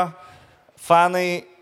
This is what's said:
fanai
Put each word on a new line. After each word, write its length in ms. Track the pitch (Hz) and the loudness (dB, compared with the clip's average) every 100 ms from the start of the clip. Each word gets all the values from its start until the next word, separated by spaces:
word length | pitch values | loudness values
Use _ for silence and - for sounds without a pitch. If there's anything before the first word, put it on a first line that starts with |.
| 175 - - - _ _ _ _ | 0 -6 -20 -20 _ _ _ _
fanai 640 | - 170 175 180 180 175 - _ | 0 2 2 0 -4 -6 -10 _